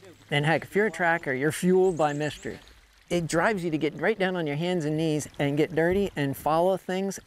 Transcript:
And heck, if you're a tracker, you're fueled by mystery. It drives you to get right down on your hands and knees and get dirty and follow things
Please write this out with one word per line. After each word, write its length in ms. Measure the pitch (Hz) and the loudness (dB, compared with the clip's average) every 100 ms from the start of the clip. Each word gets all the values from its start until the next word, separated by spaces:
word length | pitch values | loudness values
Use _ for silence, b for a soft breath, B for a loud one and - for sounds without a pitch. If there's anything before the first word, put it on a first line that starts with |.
| 185 156 - | -20 -20 -4
And 140 | 147 147 | -2 2
heck, 180 | 151 | 0
if 120 | - 190 | 0 0
you're 120 | 214 | 0
a 40 | |
tracker, 420 | 214 170 170 147 | 0 0 0 -2
you're 180 | 127 147 | 0 0
fueled 460 | - 180 185 185 160 | 0 2 4 4 2
by 160 | 151 | 0
mystery. 440 | 147 151 - 113 - - - _ _ - | 0 -4 -6 -12 -12 -18 -20 _ _ -4
It 180 | 175 160 | -2 0
drives 360 | 165 226 202 | 0 0 0
you 80 | 170 | -2
to 60 | 151 | 0
get 240 | 147 143 | -2 0
right 180 | 175 208 | -2 0
down 160 | 185 180 | 0 0
on 100 | 156 | -2
your 120 | 143 | -2
hands 260 | 175 185 | -2 0
and 140 | 147 156 | 0 0
knees 320 | 160 151 - - | 0 0 -4 -4
and 160 | 143 147 | -2 2
get 180 | 151 | 0
dirty 380 | - 165 190 196 156 | 2 2 2 0 -2
and 180 | 139 131 | -4 -2
follow 400 | 147 160 185 185 | 0 2 2 0
things 460 | - 185 196 - | -2 -4 -4 -6